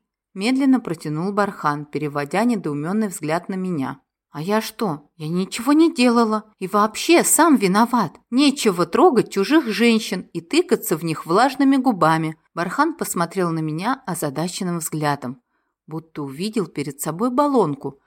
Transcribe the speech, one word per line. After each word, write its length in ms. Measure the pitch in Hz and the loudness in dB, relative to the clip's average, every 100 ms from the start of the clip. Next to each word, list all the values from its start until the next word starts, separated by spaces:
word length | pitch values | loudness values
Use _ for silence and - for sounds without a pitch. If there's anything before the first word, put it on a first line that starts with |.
| _ _ _ | _ _ _
медленно 460 | 190 214 262 277 254 | -6 -2 2 4 2
протянул 520 | 220 160 156 151 190 | 0 -8 -6 -6 -2
Бархан, 540 | 202 196 - 151 147 147 | -2 -2 -2 -4 -4 -6
переводя 580 | 143 147 143 143 185 | -6 -4 -4 -2 0
недоуменный 640 | 240 214 165 143 156 214 214 | 0 0 -2 -4 -2 -2 -2
взгляд 420 | 180 151 170 175 | -4 -4 -4 -4
на 60 | 190 | -6
меня. 460 | 185 160 127 135 _ _ _ | -4 -4 -6 -8 _ _ _
"А 100 | 147 | -10
я 200 | 170 214 | -2 -2
что? 480 | 214 - 214 151 - _ | -2 -6 -6 -6 -10 _
Я 100 | 156 | -6
ничего 460 | 180 190 - 240 | -4 -4 -4 2
не 200 | 294 330 | 4 4
делала. 520 | 285 247 233 220 214 - _ | 4 4 4 2 0 -6 _
И 100 | 185 | -2
вообще 560 | 208 214 - - 339 | 0 0 0 4 4
сам 340 | - - 330 247 | 4 4 6 6
виноват. 560 | 190 202 233 240 180 - _ | 4 2 2 2 -2 -6 _
Нечего 560 | 247 285 277 220 175 170 | 2 2 2 0 0 0
трогать 440 | 226 359 226 - | 4 4 4 0
чужих 380 | 196 196 320 240 | -2 2 2 2
женщин 640 | 190 233 220 - 185 - | 2 4 2 0 -8 -8
и 60 | 165 | -12
тыкаться 560 | - 294 359 208 - 156 | -2 0 2 -2 0 -4
в 80 | |
них 220 | 165 151 156 | -2 -6 0
влажными 500 | 185 262 269 269 277 | 2 2 2 2 4
губами". 640 | 254 190 160 160 156 - _ | 2 2 2 2 -2 -8 _
Бархан 400 | 170 180 190 320 | -8 -6 -2 -2
посмотрел 580 | 320 - 185 170 190 175 | -2 -6 -4 -4 -2 -2
на 80 | 165 | -2
меня 420 | 156 156 208 269 - | -4 -4 -4 -6 -8
озадаченным 760 | 160 151 139 175 - 185 170 | -6 -6 -4 -6 -6 -6 -6
взглядом, 600 | 156 156 147 139 123 131 _ _ _ _ - | -6 -4 -2 -2 -6 -14 _ _ _ _ -14
будто 360 | 156 160 - | -14 -12 -12
увидел 440 | 139 135 208 214 175 | -10 -8 -4 -4 -4
перед 340 | - 143 - | -6 -8 -6
собой 280 | 165 160 247 | -8 -4 -2
баллонку, 720 | 247 294 262 165 139 139 - | 0 2 2 0 -2 -8 -12